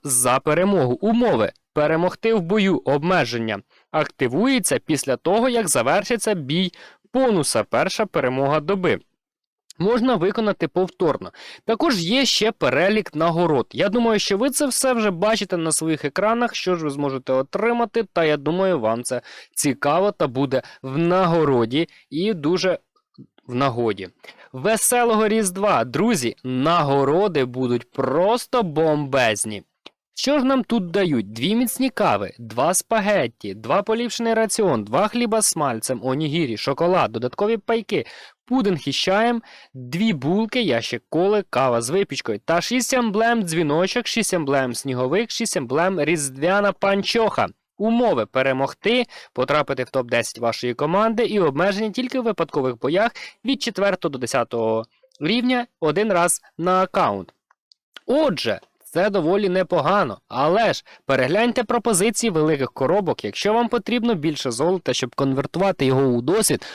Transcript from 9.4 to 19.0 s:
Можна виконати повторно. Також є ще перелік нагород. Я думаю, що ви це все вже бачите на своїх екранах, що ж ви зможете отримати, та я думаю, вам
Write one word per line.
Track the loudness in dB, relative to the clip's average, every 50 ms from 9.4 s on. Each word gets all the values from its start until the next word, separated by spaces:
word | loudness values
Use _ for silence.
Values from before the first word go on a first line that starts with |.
| _ _ _ _ _ -18 -6 -2
Можна | 0 2 2 2 2 2 2
виконати | 2 0 0 0 0 -2 -2 -2 -2 -4 -2
повторно. | 0 -2 -2 -2 -2 -2 0 0 0 -2 -6 -12 -16 -18 -20 -20 -20 -8 _
Також | -4 -2 0 2 2 2 0
є | 0 0 2 2 2
ще | 2 0 0 0 0
перелік | 0 0 0 2 2 2 2 2 2 0 -2 -4 -4
нагород. | -2 0 0 2 2 2 2 2 0 0 -2
Я | -2 -2 -2 0
думаю, | 0 0 2 2 0 0
що | 0 0 0 0
ви | 0 0
це | 0 0 -2
все | -2 0 0 0 0
вже | 0 0 0 0
бачите | 0 0 0 0 0 0 -2 -4 -4
на | -2 -2 -2
своїх | -2 -2 0 -2 -2 -2 -4
екранах, | -4 -2 0 0 0 2 0 -2 -2 -4
що | -4 -2 -2 -2
ж | 0 -2
ви | -4
зможете | -4 -2 -4 -4 -4 -4 -2 0
отримати, | 0 0 0 -2 -4 -2 0 0 0 0 -2 -2 -2 -4 -4 -2
та | _ 0 2
я | 2 2
думаю, | 0 0 -2 0 0 2 0 0 2
вам | 0 0 0 -2